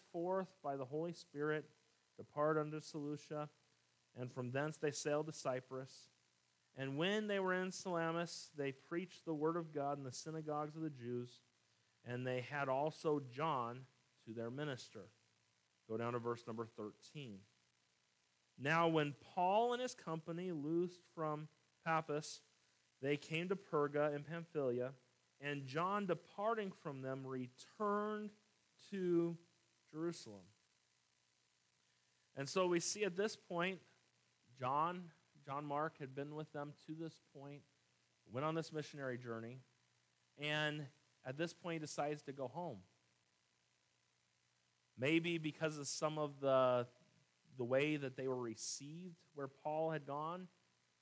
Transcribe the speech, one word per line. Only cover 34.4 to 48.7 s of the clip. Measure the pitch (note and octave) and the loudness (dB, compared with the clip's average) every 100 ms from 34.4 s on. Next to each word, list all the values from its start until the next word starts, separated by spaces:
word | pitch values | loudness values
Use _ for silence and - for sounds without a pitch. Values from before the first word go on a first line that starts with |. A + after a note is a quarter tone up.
| _ - | _ -4
John, | B2 D3 E3 F3+ E3+ - _ D3 C#3 | 2 4 4 0 -8 -16 _ -16 -6
John | C#3+ D3 | -4 0
Mark | C#3+ D#3+ - | 0 0 -2
had | C3+ | -6
been | C3+ D3 D3+ | -6 -6 -6
with | D#3 | -6
them | D3 D3 C#3 - | -6 -6 -8 -10
to | |
this | D#3+ D#3+ - _ | -8 -8 -10 _
point, | C#3 C#3+ C#3+ - _ _ _ _ _ - | -16 -14 -14 -18 _ _ _ _ _ -6
went | A#2+ D#3 | 0 2
on | D#3+ | 0
this | D#3 | -2
missionary | D#3 - D3 C3 B2 | -4 -6 -6 -4 -4
journey, | A#2+ A2+ A2+ B2+ - _ _ _ _ _ _ - | -4 -6 -6 -12 -16 _ _ _ _ _ _ -6
and | D3 D3+ D3+ D3+ C3+ - _ _ C3 | 0 2 2 0 -6 -14 _ _ -8
at | C#3 | -4
this | E3+ | -4
point | - F3 E3 | -4 -6 -4
he | |
decides | D3+ - D3 D3+ | -4 -2 -2 -2
to | - | -8
go | C3+ B2 | -6 -6
home. | D3+ F3 G2 F#2 _ _ _ _ _ _ _ _ _ _ _ _ _ _ _ _ _ _ _ _ G#2+ | -4 -8 -8 -14 _ _ _ _ _ _ _ _ _ _ _ _ _ _ _ _ _ _ _ _ 0
Maybe | C#3 E3 F3 E3+ | 4 4 4 0
because | D#3 - D#3+ D3+ | -2 0 -2 -2
of | C#3 | -4
some | - D#3 D#3 | 0 0 0
of | D3 C#3 | -2 0
the, | C3+ C3 B2+ B2 A#2+ - - _ _ _ _ B2+ | 6 8 8 6 2 -6 -20 _ _ _ _ -4
the | A#2+ | 2
way | C3+ D3+ D3+ | 4 4 2
that | C3+ B2+ | -2 -2
they | C3 | -2
were | B2+ | 0
received | A#2 A2 - | -2 -4 -6